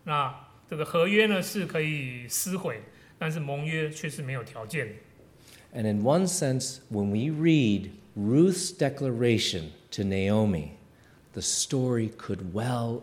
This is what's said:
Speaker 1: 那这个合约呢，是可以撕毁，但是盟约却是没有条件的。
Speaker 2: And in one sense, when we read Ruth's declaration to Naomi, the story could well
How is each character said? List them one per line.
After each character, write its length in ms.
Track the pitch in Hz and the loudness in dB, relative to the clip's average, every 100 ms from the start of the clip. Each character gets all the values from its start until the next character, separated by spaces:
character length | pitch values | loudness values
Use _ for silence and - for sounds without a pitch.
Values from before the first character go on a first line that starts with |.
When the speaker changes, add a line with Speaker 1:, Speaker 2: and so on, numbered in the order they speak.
Speaker 1:
那 300 | - 147 135 - - - - | -4 -2 -2 -6 -18 -20 -10
这 80 | 151 | -6
个 80 | |
合 240 | 151 165 175 | -2 2 4
约 180 | 208 214 | 4 4
呢， 160 | 196 | 2
是 240 | - 208 165 | -2 -4 -4
可 140 | 165 | -2
以 480 | 156 151 127 123 120 | -2 -2 -6 -8 -6
撕 280 | - 190 185 | -4 -2 -4
毁， 260 | 180 110 107 - - - | -4 -8 -12 -20 -20 -6
但 120 | 160 | -4
是 80 | 160 | -4
盟 240 | 139 143 | -4 -4
约 260 | 156 160 151 | -2 -2 -4
却 180 | 151 160 | -4 -8
是 140 | 151 | -6
没 100 | 131 | -6
有 120 | 131 | -6
条 220 | 113 117 107 | -8 -12 -8
件 220 | 156 110 | -6 -6
的。 60 | 101 - - - - - - - | -8 -20 -20 -20 -20 -20 -20 -12
Speaker 2:
And 120 | 123 107 | -2 0
in 120 | 104 | 2
one 240 | 113 160 185 | 4 4 2
sense, 520 | 175 143 131 - - - | 0 0 0 -4 -8 -6
when 200 | 104 101 | -2 0
we 200 | 104 143 | 0 0
read 600 | 151 165 156 113 101 98 - - 107 | 2 4 6 6 2 -2 -14 -12 -4
Ruth's 540 | 101 135 185 180 - | 2 6 6 4 -2
declaration 1000 | - 139 135 135 117 120 110 - 92 78 - - | -2 -2 0 -2 2 4 4 2 -2 -6 -12 -10
to 100 | - | -4
Naomi, 680 | 98 95 98 107 107 82 73 - - _ - - - | 0 2 2 4 4 2 -4 -14 -20 _ -20 -20 -14
the 100 | - | -6
story 680 | - - - 139 127 120 110 - | -4 -2 -2 0 0 0 -2 -4
could 360 | - 95 92 | -8 -6 -6
well 500 | 98 120 123 117 120 | -4 -2 -2 -4 -6